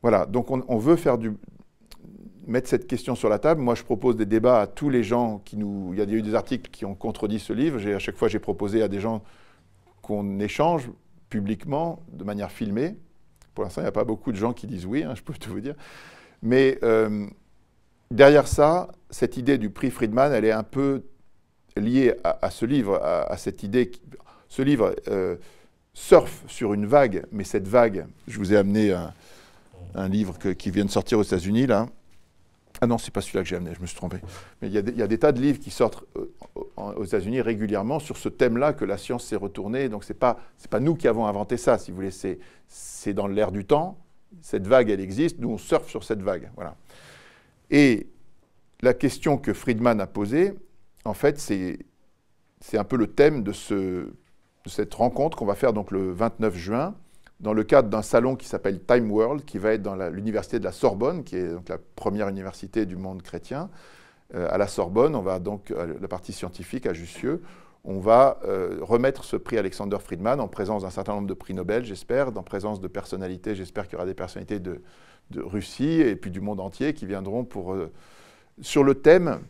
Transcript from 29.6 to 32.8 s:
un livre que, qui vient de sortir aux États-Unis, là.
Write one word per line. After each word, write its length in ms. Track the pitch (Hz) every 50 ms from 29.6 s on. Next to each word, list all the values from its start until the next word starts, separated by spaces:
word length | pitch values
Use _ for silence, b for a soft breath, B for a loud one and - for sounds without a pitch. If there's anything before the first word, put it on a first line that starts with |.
| b b b 90 87 90 90
un 120 | 87 95 95
livre 300 | 95 101 107 92 85 -
que, 120 | - 101
qui 200 | 90 - - 104
vient 140 | 87 101 101
de 60 | 98
sortir 280 | - 113 90 - - 107
aux 60 | 104
États-Unis, 420 | - - 92 85 95 104 113 131
là. 220 | 135 117 98 110 123 - - _ - - - - _ _ _ _ _ _ _ _ _ _ -